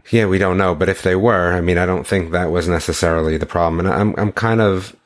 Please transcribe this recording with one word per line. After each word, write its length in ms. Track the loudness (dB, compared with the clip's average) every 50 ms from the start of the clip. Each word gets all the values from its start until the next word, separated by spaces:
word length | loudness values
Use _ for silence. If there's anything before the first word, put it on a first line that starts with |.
| _ 0 2
Yeah, 140 | 2 2
we 120 | 2 2 2
don't 180 | 2 2 2
know. 200 | 2 0 0 0
But 120 | 0 0 -2
if 140 | -2 -2 0
they 140 | 0 0
were, 360 | 2 2 2 2 2 2 0 0
I 80 | 0
mean, 180 | 0 0 2 2
I 80 | 2
don't 200 | 0 -2 -4 -2
think 240 | -2 -2 -2 -2 -2
that 220 | -2 -2 -2 0 0
was 160 | 0 0 0
necessarily 680 | -2 -2 -2 -4 -4 -2 0 0 0 0 0 0 -2 -2
the 80 | -4
problem. 340 | -4 -2 0 0 0 0 0
And 80 | -2 0 0
I'm, 220 | 0 0 0 0
I'm 140 | 0 -2 -2
kind 300 | -2 -2 -2 0 2 2
of 340 | 2 2 0 -2 -4 -8 -16 _ _